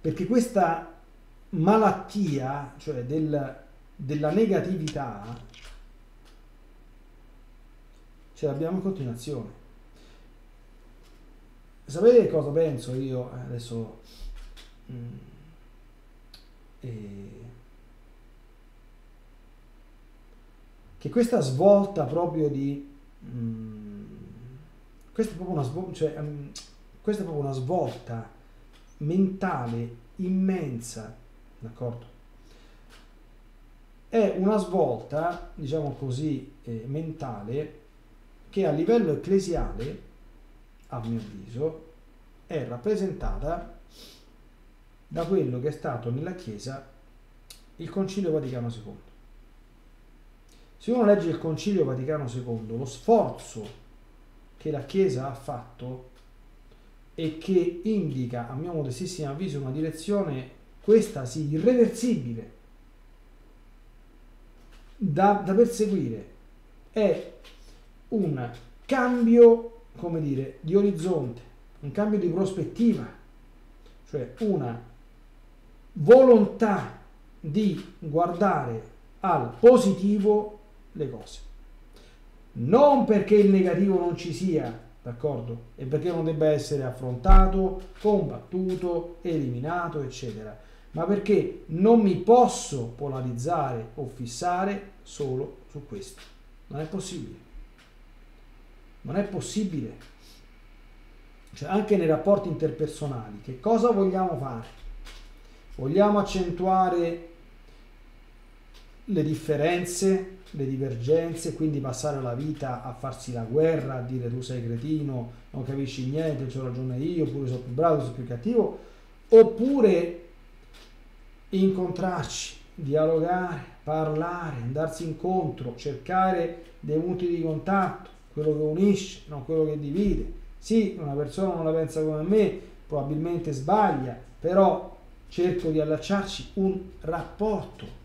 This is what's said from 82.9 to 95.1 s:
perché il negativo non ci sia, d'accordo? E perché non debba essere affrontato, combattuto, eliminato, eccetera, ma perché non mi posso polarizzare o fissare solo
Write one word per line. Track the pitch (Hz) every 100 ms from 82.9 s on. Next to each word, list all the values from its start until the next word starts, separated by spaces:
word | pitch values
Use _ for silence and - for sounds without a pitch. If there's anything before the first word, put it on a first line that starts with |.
| 269
perché | 214 208 -
il | 208 202
negativo | 190 180 175 196 185
non | 175 160
ci | 170
sia, | 151 185 156 123 113 - -
d'accordo? | - 117 151 135 117 117 - -
E | 131
perché | 147 165
non | 170
debba | 160 151 156
essere | 151 - 147
affrontato, | 127 117 127 123 190 185 185 190 190 - - -
combattuto, | 208 202 156 120 - 185 185 180 180 170 165 -
eliminato, | 175 160 131 120 143 175 170 156
eccetera, | 131 - 123 107 107 - - - -
ma | 151
perché | 170 196 202 196 131 - -
non | 160 202 233
mi | 202 165
posso | - 240 226 - - 139 117 -
polarizzare | 143 131 127 120 135 170 139 120 110
o | - 127
fissare | - 120 - 180 180 196 196 - -
solo | -